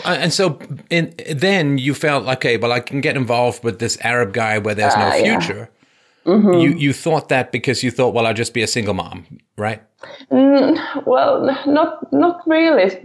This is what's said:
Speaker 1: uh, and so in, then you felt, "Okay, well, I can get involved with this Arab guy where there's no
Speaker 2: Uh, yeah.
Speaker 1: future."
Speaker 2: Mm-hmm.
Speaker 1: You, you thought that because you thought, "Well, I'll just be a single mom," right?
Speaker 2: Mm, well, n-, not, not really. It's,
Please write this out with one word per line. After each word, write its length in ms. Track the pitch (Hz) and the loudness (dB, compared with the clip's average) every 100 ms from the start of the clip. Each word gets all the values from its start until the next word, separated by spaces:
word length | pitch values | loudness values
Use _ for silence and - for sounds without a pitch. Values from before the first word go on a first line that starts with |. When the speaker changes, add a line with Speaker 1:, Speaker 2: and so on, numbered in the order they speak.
Speaker 1:
uh, 120 | - 151 | -4 -2
and 120 | 139 | -2
so 260 | - 185 135 - 135 - | 0 0 -2 -12 -16 -4
in, 240 | 170 160 - - | -2 -2 -8 -10
then 440 | 143 190 196 143 139 | -2 0 2 0 0
you 160 | 135 | -2
felt, 320 | 135 156 139 117 | -2 -2 -2 -2
"Okay, 300 | 131 135 113 | -2 0 0
well, 140 | 120 | 0
I 80 | 123 | -2
can 200 | - 139 | -4 -4
get 160 | 143 139 | -2 -2
involved 460 | 120 120 123 - | 0 0 0 -2
with 140 | 117 104 | -6 -4
this 180 | 117 - | -6 -4
Arab 300 | 117 120 107 | -2 0 0
guy 260 | 117 110 107 | -2 -2 -2
where 160 | 107 | -2
there's 220 | 104 104 107 | 0 0 2
no 120 | 85 | 2
Speaker 2:
Uh, 60 | |
yeah. 80 | 76 214 - | 2 2 0
Speaker 1:
future." 300 | - 104 117 _ _ _ _ _ 170 | -2 -8 -12 _ _ _ _ _ 2
Speaker 2:
Mm-hmm. 260 | 202 208 175 | 4 4 4
Speaker 1:
You, 100 | 147 139 | 4 2
you 160 | 143 | 0
thought 360 | - 165 156 - | 0 -2 -2 0
that 220 | 135 120 | -2 -2
because 300 | 117 - 117 | -4 -2 -2
you 60 | 127 | -2
thought, 200 | - 123 | 0 0
"Well, 140 | 113 113 | 2 0
I'll 80 | |
just 180 | 110 113 | -2 -4
be 80 | 120 | -2
a 40 | 107 | -2
single 260 | 120 104 | -2 -2
mom," 300 | 92 82 92 - - _ - | -4 -8 -14 -16 -20 _ -8
right? 240 | 107 107 _ _ - - - | -6 -6 _ _ -20 -20 -2
Speaker 2:
Mm, 460 | 254 269 277 277 330 - 277 - | 4 6 4 4 0 -4 -6 0
well, 420 | 262 - - 262 | 2 2 2 0
n-, 240 | 269 285 | -2 0
not, 400 | 294 330 - - | 2 0 -4 -2
not 340 | 277 339 349 320 | 2 2 0 0
really. 360 | 320 330 254 | 2 4 4
It's, 140 | 185 - | 2 0